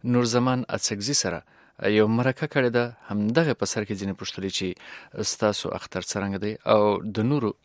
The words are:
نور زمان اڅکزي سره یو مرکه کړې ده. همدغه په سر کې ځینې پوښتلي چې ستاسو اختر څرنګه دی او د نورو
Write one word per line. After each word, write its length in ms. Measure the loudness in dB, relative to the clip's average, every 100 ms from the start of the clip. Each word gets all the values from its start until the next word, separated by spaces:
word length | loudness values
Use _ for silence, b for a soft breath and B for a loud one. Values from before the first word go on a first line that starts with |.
نور 260 | 2 2 4
زمان 300 | 2 2 0 -2 -4
اڅکزي 400 | -2 -4 0 0
سره 180 | 0 -4 _ b b -4 2 4
یو 100 | 4
مرکه 380 | 4 0 0 -2
کړې 240 | 2 2 2
ده. 160 | 0 -6 -6
همدغه 440 | -2 2 2 2
په 120 | 0 -2
سر 180 | -2
کې 100 | -4 -4
ځینې 120 | -6 -6
پوښتلي 320 | -10 -6 -6 -4
چې 100 | -4 -6 B B B -6 -4
ستاسو 400 | 0 0 0 -4 -6
اختر 220 | -6 -8
څرنګه 360 | -4 -4 -4 -4
دی 160 | -4 -4 2 4
او 260 | 6 2
د 180 | -2 0 2
نورو 220 | 2 0 -4